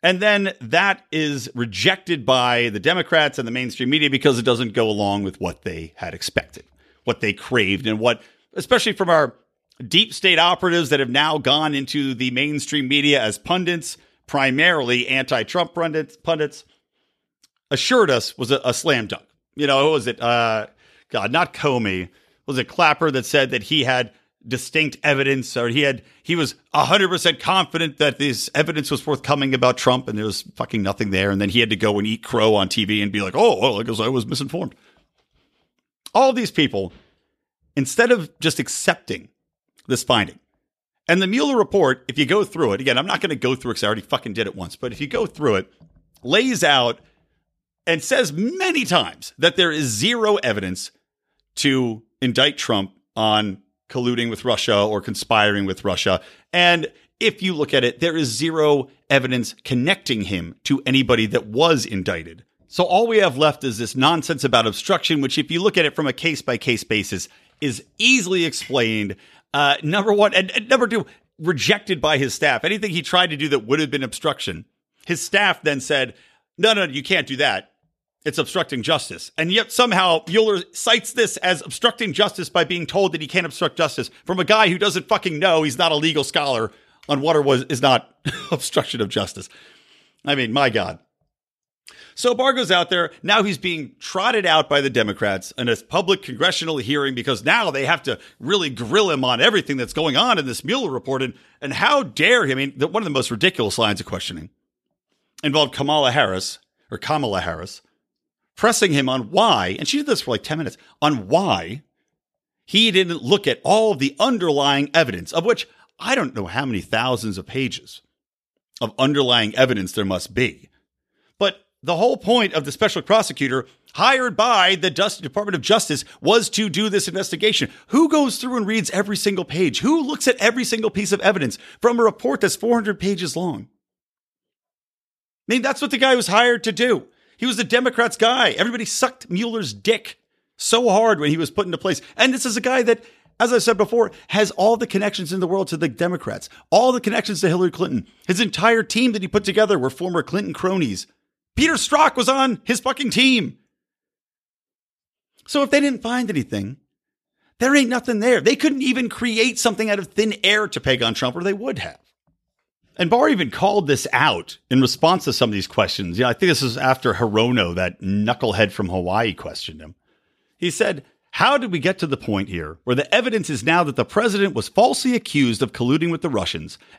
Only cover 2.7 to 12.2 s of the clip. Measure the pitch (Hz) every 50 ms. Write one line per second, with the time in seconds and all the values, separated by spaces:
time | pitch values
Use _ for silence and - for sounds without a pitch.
2.7 | 101 104 87 - 180 185 165 - - 160 151 147 139 - 127 113 117 127 127 123
3.7 | - - 127 123 143 156 151 143 135 131 - 151 131 117 117 127 123 113 127 113
4.7 | 101 123 113 110 107 104 104 101 101 101 101 95 90 - 95 90 85 _ _ 92
5.7 | 87 82 82 80 _ - - 87 87 87 - - - - - _ - - - _
6.7 | _ _ _ _ _ _ _ - 113 - - 104 101 - - - 127 123 104 95
7.7 | 98 95 - 110 110 107 110 120 117 113 - _ _ _ _ _ _ 190 185 -
8.7 | 254 226 - 233 196 - 196 170 170 156 147 123 - _ _ _ _ _ _ _
9.7 | _ _ 131 107 - 175 220 226 - - - 190 180 160 165 175 180 165 - 185
10.7 | 170 175 165 127 147 139 135 120 120 143 151 156 156 151 135 127 139 151 156 151
11.7 | 147 139 139 123 - 151 139 135 131 110